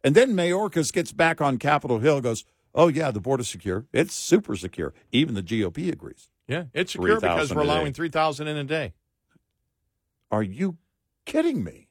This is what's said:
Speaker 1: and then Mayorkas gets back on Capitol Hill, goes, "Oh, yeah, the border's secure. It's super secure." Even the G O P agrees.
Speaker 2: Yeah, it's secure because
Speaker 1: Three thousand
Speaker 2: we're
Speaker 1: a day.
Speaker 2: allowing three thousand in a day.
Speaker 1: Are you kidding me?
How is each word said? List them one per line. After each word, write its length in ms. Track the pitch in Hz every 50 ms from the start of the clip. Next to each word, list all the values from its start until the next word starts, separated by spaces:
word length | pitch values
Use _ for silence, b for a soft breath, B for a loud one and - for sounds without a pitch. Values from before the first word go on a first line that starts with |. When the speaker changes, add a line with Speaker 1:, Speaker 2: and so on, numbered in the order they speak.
| -
Speaker 1:
and 100 | 139 147
then 200 | 214 254 269 220
Mayorkas 580 | 185 170 175 175 190 214 202 - 170 151 -
gets 220 | - 180 165 - -
back 260 | - 165 165 160 -
on 180 | 151 143 131
Capitol 420 | 113 - 147 147 147 - 143 123 110
Hill, 200 | 117 151 151 139
goes, 240 | 120 123 113 107 - _ _ _ _ _ _
"Oh, 160 | 135 160 175
yeah, 220 | 147 151 160 139
the 100 | 113 104
border's 260 | 90 127 135 123 123
secure. 380 | - - 95 - 98 92 101 123 _ -
It's 200 | 107 110 98 -
super 440 | - - - 165 214 208 - 107
secure." 360 | 101 - 90 - - 80 65 b b b b -
Even 220 | 120 156 160 117
the 60 | 98
G 220 | 92 80 113 110 104
O 80 | 90
P 160 | 82 - 170
agrees. 400 | 180 - - - - - _ - _ _ _ _ -
Speaker 2:
Yeah, 160 | 131 170 175 131 _
it's 180 | 151 190 185
secure 240 | - 180 180 196 214
because 60 | 220
Speaker 1:
Three 80 | 214 175
thousand 280 | 170 165 156 139 -
Speaker 2:
we're 60 | 151 147
Speaker 1:
a 20 |
day. 60 | 147
Speaker 2:
allowing 220 | 147 156 156 147 127
three 160 | 143 165 165
thousand 380 | - 160 156 156 147 135 151 151
in 80 | 151
a 80 | 147 143
day. 280 | 131 156 160 143 92 - _ _ _ _ _ _ _ _ _ _ _ _ _ _ _ _ _ _ _ _ _ _ _ _ _ _ _
Speaker 1:
Are 120 | - 107 110
you 340 | 95 95 127 190 190 170 - _ _ _ _ _ _ _ _ _
kidding 400 | - - 302 320 339 285 190 101
me? 240 | - - - _ _